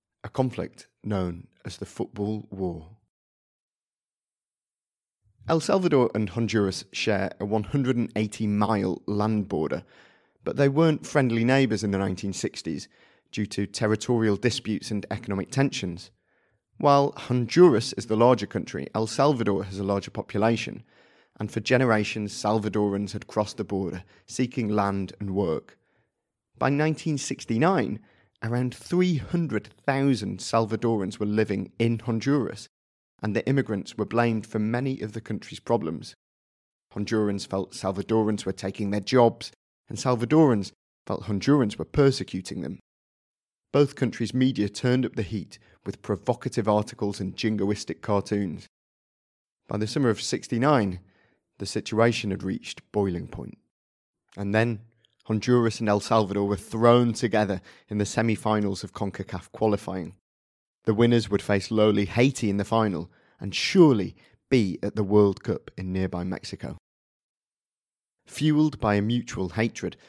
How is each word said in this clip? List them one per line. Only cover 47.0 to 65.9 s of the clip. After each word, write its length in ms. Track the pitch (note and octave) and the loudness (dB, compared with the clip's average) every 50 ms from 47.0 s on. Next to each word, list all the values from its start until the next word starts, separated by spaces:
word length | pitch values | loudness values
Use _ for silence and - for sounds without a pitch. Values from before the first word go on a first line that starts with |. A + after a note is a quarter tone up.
| G#2+ G2+ G2 - | -4 -4 -4 -4
and 160 | G2+ F#2+ F2+ | -6 -8 -6
jingoistic 640 | - - A2 A2 G2+ G2 G2+ G#2 - - - - - - | -2 -2 0 0 0 0 0 0 -2 -4 -10 -12 -8 -2
cartoons. 640 | - G#2 G2+ F#2+ - G#2+ G2+ G2+ F2+ D#2 - - - _ _ _ _ _ _ _ _ _ _ _ _ _ _ _ _ _ _ _ | 0 0 0 0 0 -2 -2 -2 -2 -6 -10 -14 -20 _ _ _ _ _ _ _ _ _ _ _ _ _ _ _ _ _ _ _
By 120 | - - G#2 | -6 -6 -4
the 80 | G#2+ | -4
summer 240 | G#2+ - D3+ C#3 A#2+ | -4 -2 2 2 2
of 100 | G#2+ - | 2 0
sixty-nine, 800 | - - - - - - B2+ A2+ B2+ D3 D3+ B2+ G#2 F#2+ F2+ F2+ - _ _ _ _ _ _ _ _ _ _ - | -2 -6 -6 -6 -4 -4 -2 0 2 4 4 4 2 0 -4 -8 -12 _ _ _ _ _ _ _ _ _ _ -12
the 80 | G2+ | -10
situation 640 | - - A2 - - A2+ G#2+ A2+ A#2+ A2+ - - G#2 F#2+ | -6 -6 -6 -6 -2 2 4 4 4 2 0 -2 -4 -4
had 100 | F#2 - | -4 -4
reached 500 | F#2 F#2 - - - - - _ _ - | -6 -6 -6 -8 -12 -16 -16 _ _ -2
boiling 360 | G#2 G2+ G2 F2 E2+ - - | -2 0 0 -2 -4 -8 -10
point. 280 | - - C2+ - - _ _ _ _ _ _ _ _ _ _ _ _ _ _ _ - | -12 -12 -14 -14 -16 _ _ _ _ _ _ _ _ _ _ _ _ _ _ _ -12
And 180 | G2 G2+ G2+ G2+ | -8 -4 0 2
then, 260 | A2 A2+ A#2+ A2+ G#2 A2+ - _ _ _ _ _ _ _ | 2 2 2 0 -6 -8 -18 _ _ _ _ _ _ _
Honduras 560 | - A2 G#2+ - - B2 B2 A#2 A2+ A2 - | -2 -2 0 2 4 4 6 6 4 0 0
and 80 | A#2 G#2 | 2 2
El 120 | G2+ G2+ | 2 2
Salvador 460 | - - A2+ A2+ G#2+ F#2 G2 G2+ G2+ | 2 4 4 4 4 2 0 0 0
were 100 | G2+ G#2 | 0 0
thrown 560 | F2+ - - - A2 A#2 A#2 A#2+ B2 A#2+ A#2+ G#2+ | -2 -4 -6 -2 4 6 8 8 8 6 2 0
together 480 | - - A2 G#2 G#2+ G#2+ G2 F#2+ F2+ - - - - _ - | -2 -2 0 2 2 2 2 0 -4 -6 -14 -20 -20 _ -6
in 100 | G#2+ G#2 | -2 -2
the 80 | G#2 | -2
semi-finals 800 | - - A#2+ A2+ A2+ A2 - - A2 G#2+ G#2+ G#2 G2+ G2 - - | -2 0 0 0 0 0 0 0 0 0 2 0 0 -4 -4 -8
of 80 | F#2+ - | -10 -6
concacaf 580 | - G#2+ G2 - - F#2 - - F2+ - - | -6 -6 -6 -4 -8 -10 -8 -8 -10 -10 -10
qualifying. 640 | - - A2 A2 G#2 G2 - - F#2 F#2+ E2 E2+ F#2 _ _ _ _ _ _ _ _ _ _ _ _ _ - | -6 0 0 0 0 0 -4 -6 -8 -8 -8 -10 -12 _ _ _ _ _ _ _ _ _ _ _ _ _ -2
The 100 | - G#2+ | 0 2
winners 340 | G#2 A#2 A#2+ A#2+ A#2+ A2 F#2 | 4 4 4 4 4 2 0
would 140 | G2+ G2 - | -2 -2 0
face 300 | - G#2 G2 - - A2+ | 0 0 0 0 0 0
lowly 320 | G#2+ G#2+ G#2+ G#2 G#2 G2+ | 2 4 4 4 2 0
Haiti 440 | F2+ - A#2 B2+ C#3 C3+ - - G#2 | 0 2 2 2 2 2 0 -2 -2
in 100 | G2 G2+ | -2 -2
the 60 | G2 | -2
final 460 | - A2 A2+ A2 G#2 F#2 D#2 F2 - _ _ _ _ _ - | 0 2 2 2 2 -2 -4 -8 -12 _ _ _ _ _ -14
and 120 | - G#2 - | -12 -8 -6
surely 640 | - - - - G3 E3+ D3+ C3 G#2 F#2 G2 - _ _ _ _ _ _ - | -4 -4 2 6 8 8 8 8 4 2 -4 -6 _ _ _ _ _ _ 2
be 300 | C#3 B2+ G#2 F#2+ E2+ - - | 2 2 2 2 -2 -4 -6
at 100 | G#2 - | -6 -2
the 80 | G#2+ G#2 | -2 -2
World 400 | F#2+ G#2 G#2 G#2 G2+ F#2+ - - | 4 6 6 6 6 4 0 -4
Cup 280 | - F#2 - - - - | -6 -6 -6 -6 -12 -12
in 160 | - F#2+ F#2 | -10 -8 -4